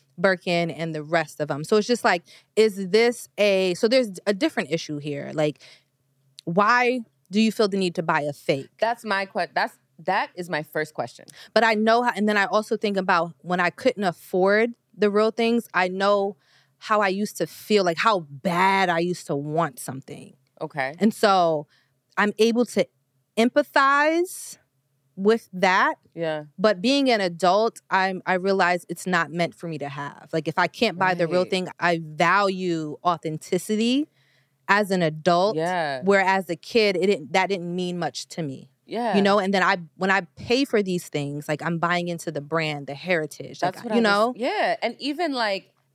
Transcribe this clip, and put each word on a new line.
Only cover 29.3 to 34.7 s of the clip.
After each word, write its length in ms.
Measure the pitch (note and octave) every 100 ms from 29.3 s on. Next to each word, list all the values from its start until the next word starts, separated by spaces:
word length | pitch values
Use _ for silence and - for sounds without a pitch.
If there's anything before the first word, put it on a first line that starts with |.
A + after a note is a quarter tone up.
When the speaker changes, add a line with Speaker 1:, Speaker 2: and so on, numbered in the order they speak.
Speaker 1:
meant 240 | E3+ D#3+
for 120 | - E3+
me 100 | D3+
to 100 | C#3+
have. 400 | C#3+ C#3+ - -
Like, 160 | D#3+ D#3
if 120 | F#3
I 80 | F3
can't 300 | - A3+ F3
buy 140 | F#3
the 120 | F3+ E3
real 140 | F3+
Speaker 2:
Right. 80 | F3+
Speaker 1:
thing, 180 | F#3 F3+ -
I 220 | E3+ E3+
value 920 | D#3 D#3 E3+ F#3+ C#4+ F#3 F#3 D#3+ D3+ -
authenticity 1040 | F3 E3 E3 D#3 - F3+ - G#3+ A#3 C4+ D#4 _ _ _ _ _
as 240 | -